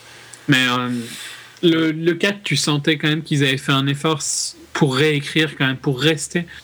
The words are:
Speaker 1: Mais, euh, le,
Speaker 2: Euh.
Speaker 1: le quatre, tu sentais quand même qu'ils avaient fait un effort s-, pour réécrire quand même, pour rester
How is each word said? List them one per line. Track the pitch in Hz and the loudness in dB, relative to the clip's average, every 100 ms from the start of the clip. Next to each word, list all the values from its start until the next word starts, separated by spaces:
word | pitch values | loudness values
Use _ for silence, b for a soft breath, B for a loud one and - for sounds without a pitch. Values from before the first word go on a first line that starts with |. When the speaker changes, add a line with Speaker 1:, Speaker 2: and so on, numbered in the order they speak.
| B B B B - | B B B B 0
Speaker 1:
Mais, | 131 127 | 2 4
euh, | 123 123 120 113 B B B B B | 0 -2 -4 -6 B B B B B
le, | 175 160 160 | 2 4 2
Speaker 2:
Euh. | |
Speaker 1:
le | 156 165 165 | 0 0 0
quatre, | - 202 | 0 -2
tu | - 143 | -2 -2
sentais | - 147 147 151 | 0 0 0 0
quand | 156 | 0
même | 151 | -2
qu'ils | 151 147 | -2 0
avaient | 139 135 | 2 0
fait | - | 2
un | 139 139 | 2 2
effort | 139 165 151 | 0 0 -2
s-, | - - - - - | -2 -4 -6 -10 -12
pour | - 147 127 | 0 2 4
réécrire | 156 147 143 160 156 143 | 2 2 0 0 0 0
quand | 135 | -2
même, | 127 | 0
pour | 151 127 | -2 0
rester | 147 151 - 175 170 B | 0 0 -2 -4 -6 B